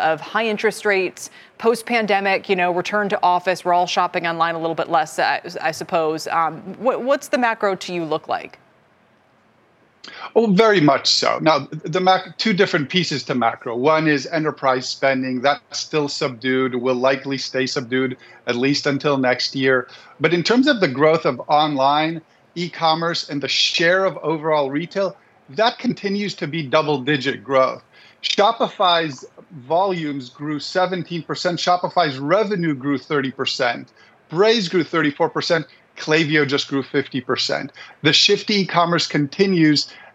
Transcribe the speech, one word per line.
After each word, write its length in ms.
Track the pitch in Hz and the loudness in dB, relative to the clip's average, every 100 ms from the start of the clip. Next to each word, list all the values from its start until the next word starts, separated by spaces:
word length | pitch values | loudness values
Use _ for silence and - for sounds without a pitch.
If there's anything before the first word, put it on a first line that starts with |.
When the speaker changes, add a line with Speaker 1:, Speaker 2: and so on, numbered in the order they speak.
| 160 | 0
Speaker 1:
of 160 | 151 | 0
high 260 | 156 214 226 | -2 -2 -2
interest 380 | 208 214 - 208 | 0 -2 0 0
rates, 460 | 190 180 - - - - - | 0 -2 -6 -16 -18 -20 -2
post-pandemic, 920 | 226 233 - 233 208 196 196 190 202 | 0 0 0 -2 2 2 2 0 0
you 80 | 185 | 0
know, 160 | 180 | 2
return 380 | 175 - 208 202 | 0 -2 -2 0
to 100 | 202 | 2
office, 440 | 180 180 185 175 180 | 2 2 0 -2 2
we're 80 | |
all 140 | 175 180 | 2 2
shopping 380 | 196 175 180 170 | 0 0 0 -2
online 300 | 165 165 165 | 0 -2 0
a 40 | |
little 140 | 165 | -2
bit 160 | 160 - | -2 0
less, 300 | 170 156 - | 0 0 0
uh, 220 | 127 139 - - | 0 0 -4 -6
I 100 | 160 | -4
suppose. 560 | 156 170 175 156 156 - | -4 -2 0 0 -2 -2
Um, 340 | 165 160 156 190 - | -2 -2 -4 -12 -4
wh-, 280 | 240 196 | -2 0
what's 240 | 247 277 - | 0 -2 0
the 120 | 277 | 0
macro 360 | 233 220 202 185 | 0 0 -2 -2
to 180 | - | -4
you 120 | 175 156 | -6 -4
look 240 | 156 - | -4 -4
like? 280 | 92 - - _ _ _ _ _ _ _ _ _ _ _ _ _ _ - - - | -6 -6 -18 _ _ _ _ _ _ _ _ _ _ _ _ _ _ -20 -16 -2
Speaker 2:
Oh, 140 | 220 226 | 0 4
very 320 | 185 226 196 | 4 4 4
much 280 | 147 135 - | 4 2 0
so. 320 | - 113 123 | 0 0 0
Now, 280 | 156 147 139 | 2 2 -2
the 300 | 156 175 180 | -10 -6 0
mac-, 380 | 185 185 185 - | 2 2 -2 -4
two 160 | 220 | -2
different 360 | 185 190 165 135 | 2 2 0 0
pieces 320 | 180 160 135 - | -2 -2 -4 -4
to 100 | 131 | -2
macro. 400 | 117 - 127 117 | -2 -2 -6 -2
One 320 | 143 156 156 | 2 2 2
is 180 | 143 127 | 0 -2
enterprise 600 | 160 156 - 135 127 127 | -4 -4 -2 0 0 -4
spending. 540 | - 135 131 131 127 | -2 0 0 -2 -2
That's 360 | 139 143 - - | 0 -2 -6 -12
still 300 | - 156 143 | -4 -2 -2
subdued, 680 | - 143 120 131 131 127 | -2 -4 -4 -2 0 0
will 220 | 123 127 127 | -2 -2 2
likely 420 | 131 135 139 131 | 2 0 -2 -6
stay 300 | - 131 131 | -4 -2 -2
subdued 500 | 147 117 131 131 123 - - 120 | -4 -2 -2 -2 -6 -16 -10 -4
at 80 | 120 | 0
least 320 | 135 139 151 | 0 0 0
until 300 | 139 151 135 | 0 0 2
next 380 | 127 123 - 139 | 2 0 -2 0
year. 320 | 135 127 - - - - | 2 2 0 -14 -20 -4
But 140 | 156 | 0
in 80 | 175 | 2
terms 260 | 160 240 285 | 2 4 4
of 120 | 233 | 2
the 80 | 170 | 0
growth 380 | 127 156 160 160 | 4 4 4 0
of 160 | 123 - | -4 0
online, 760 | 147 151 139 135 147 160 165 - _ _ 170 | 2 2 2 2 2 0 -4 -12 _ _ -8
e-commerce, 720 | 175 - 165 160 170 160 - | -8 0 0 2 0 -4 -6
and 120 | 143 | -6
the 60 | 135 | -2
share 580 | - - - 170 190 190 | 0 0 2 2 4 2
of 120 | 147 | -2
overall 520 | 147 160 156 151 135 | -4 -2 0 0 0
retail, 440 | 147 170 196 190 - _ _ - | -2 -4 -2 -4 -4 _ _ -10
that 280 | 135 226 - | 0 0 0
continues 560 | 247 - 196 202 202 - | -4 -4 -4 -2 -4 -6
to 120 | 160 | -6
be 160 | 160 | -4
double-digit 800 | 135 156 147 143 127 143 135 113 | 0 2 2 0 0 0 -2 -4
growth. 400 | 101 131 127 113 - _ - _ | 0 2 2 0 -14 _ -20 _
Shopify's 1000 | - - 202 226 208 - 185 170 160 131 - - - | -4 2 2 2 -4 0 2 2 0 -6 -16 -20 -20
volumes 760 | 156 127 165 196 180 147 143 123 | -20 -2 0 0 -2 -4 -8 -10
grew 300 | - 151 147 | -10 -8 -8
seventeen 640 | - 185 180 185 160 170 | -4 -2 0 -2 -6 -8
percent. 360 | - 143 185 165 | -6 -4 -4 -2
Shopify's 580 | 180 180 165 180 160 131 | 0 0 0 0 0 -2
revenue 560 | 143 196 202 202 165 | 0 2 2 0 -2
grew 240 | 135 143 135 | -2 -2 -4
thirty 340 | - 147 131 | -2 -2 -2
percent. 600 | 127 127 - 123 139 131 _ - _ _ | -4 -6 -2 -2 -2 -10 _ -20 _ _
Braze 400 | 156 220 233 175 | 2 4 4 2
grew 140 | 180 | 0
thirty-four 460 | 143 165 147 - 165 | 0 0 0 0 -2
percent. 380 | - - 165 151 _ _ - | -2 0 -2 -2 _ _ -10
Klaviyo 500 | - 156 147 156 139 | 0 2 4 2 2
just 200 | 139 - | 0 -2
grew 140 | 139 | -4
fifty 400 | 127 143 - 139 | -2 -4 -2 -6
percent. 520 | - 127 - - 135 - - - | -4 -2 -2 -4 -6 -14 -20 -2
The 100 | 151 | 2
shift 340 | - - 202 - | 4 4 2 2
to 60 | |
e-commerce 520 | 208 180 170 170 170 - | 0 2 2 2 0 0
continues, 880 | 147 143 - 196 180 156 147 - - - | 0 -2 0 2 4 4 4 -2 -10 -20